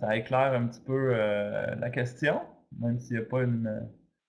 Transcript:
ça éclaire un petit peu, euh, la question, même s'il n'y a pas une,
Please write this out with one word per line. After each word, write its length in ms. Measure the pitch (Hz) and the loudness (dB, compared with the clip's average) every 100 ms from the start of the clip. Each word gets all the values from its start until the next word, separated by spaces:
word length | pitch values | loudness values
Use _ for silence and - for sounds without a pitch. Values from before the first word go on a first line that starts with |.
ça 160 | 107 110 | 0 0
éclaire 340 | 110 131 135 | 2 2 4
un 160 | 127 120 | 4 0
petit 140 | 117 | -4
peu, 340 | - 135 131 117 | -4 0 2 2
euh, 580 | 107 104 104 104 101 - | 2 2 0 -2 -2 -2
la 140 | - | -4
question, 520 | - 123 - 147 175 - - _ - | -2 -4 -2 0 0 -4 -14 _ -4
même 200 | 117 120 | -2 -2
s'il 160 | 120 117 | -2 -4
n'y 80 | |
a 20 | 113 | -2
pas 180 | 127 | 0
une, 460 | 123 117 113 110 113 - _ _ | 2 0 -2 -4 -8 -14 _ _